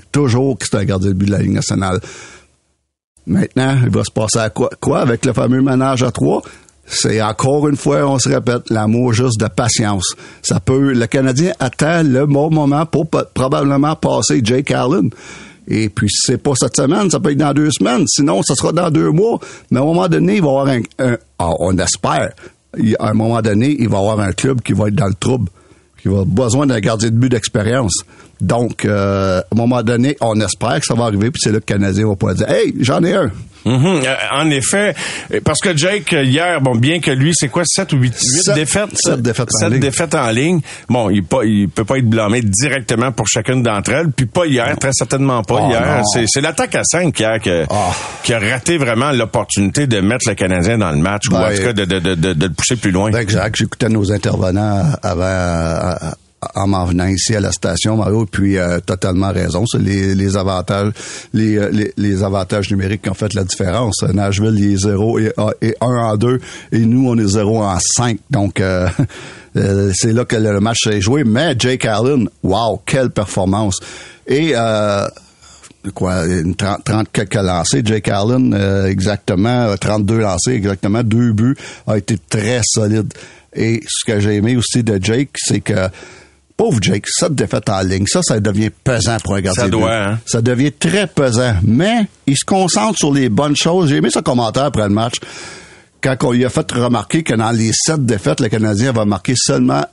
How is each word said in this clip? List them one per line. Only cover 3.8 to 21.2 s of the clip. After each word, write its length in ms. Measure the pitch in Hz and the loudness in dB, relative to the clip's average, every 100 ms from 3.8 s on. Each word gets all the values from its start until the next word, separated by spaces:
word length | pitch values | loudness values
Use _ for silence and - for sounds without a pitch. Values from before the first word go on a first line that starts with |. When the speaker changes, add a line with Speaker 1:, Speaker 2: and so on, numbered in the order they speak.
Speaker 1:
il 60 | 117 | 2
va 140 | 107 | 2
se 80 | 107 | 0
passer 260 | - 110 117 | -2 0 0
à 100 | 110 | 0
quoi, 200 | - 120 - | 0 -4 -2
quoi 220 | 127 151 | -2 0
avec 240 | 127 117 127 | 0 0 0
le 80 | |
fameux 280 | 117 120 127 | 0 2 2
ménage 420 | 135 127 131 127 | 2 2 2 0
à 80 | 127 | 0
trois ? 320 | - 139 202 - - _ _ - | 0 0 0 -4 -18 _ _ -10
C'est 320 | - - 107 | -4 -2 0
encore 440 | 107 110 131 147 147 | 0 0 0 2 2
une 100 | 143 | 0
fois, 300 | - 147 143 | 0 0 2
on 120 | 131 | 0
se 100 | 131 | 0
répète, 400 | 135 123 120 - | 0 0 -2 0
l'amour 440 | 110 107 117 123 | 0 2 2 2
juste 260 | 113 131 110 | 2 0 0
de 80 | 104 | -2
patience. 680 | - 120 - 107 101 - - - - | 0 -2 0 0 0 -4 -8 -16 -10
Ça 160 | - - | -4 -2
peut, 340 | - 135 139 | 0 2 2
le 140 | 123 113 | 2 0
Canadien 440 | 143 131 131 180 - | 0 2 2 0 0
attend 440 | 131 - 151 170 | -4 -2 0 2
le 240 | 156 127 147 | 2 2 2
bon 240 | 139 156 | 2 2
moment 340 | 156 143 143 160 | 2 2 0 0
pour 240 | 139 160 | -2 -2
p-, 80 | 139 - | -2 -4
probablement 600 | - 131 156 143 139 143 156 | -2 -2 0 0 2 0 0
passer 460 | 135 131 113 151 | -2 0 0 0
Jake 260 | 107 127 139 | 2 0 0
Allen. 400 | 131 127 190 147 - - - - - - | 0 0 0 0 -4 -16 -20 -20 -16 -4
Et 220 | 107 110 | -2 -2
puis, 180 | - 104 | -2 -2
si 100 | - - | 0 -2
c'est 100 | 123 | 0
pas 160 | 143 131 | 0 0
cette 200 | 127 - | 0 0
semaine, 340 | 139 214 196 | 0 2 2
ça 100 | 151 | 0
peut 120 | 156 | 0
être 60 | 143 | 2
dans 140 | 147 | 2
deux 180 | 139 151 | 2 2
semaines. 340 | - 196 247 151 | 0 0 0 0
Sinon, 360 | - 143 190 | 2 2 2
ça 100 | - | 0
sera 180 | 139 165 | 0 0
dans 200 | 165 175 | 0 0
deux 180 | 156 160 | 2 2
mois. 300 | 156 220 - - - - | 2 2 0 -6 -14 -2
Mais 80 | 127 | 0
à 20 | |
un 40 | 147 | 2
moment 220 | 170 185 | 2 2
donné, 280 | 160 170 208 | 2 2 2
il 60 | |
va 40 | 151 | 2
y 40 | |
avoir 160 | 135 139 | 2 2
un, 140 | 123 107 - | 0 -2 -2
un, 180 | 127 120 | -2 -2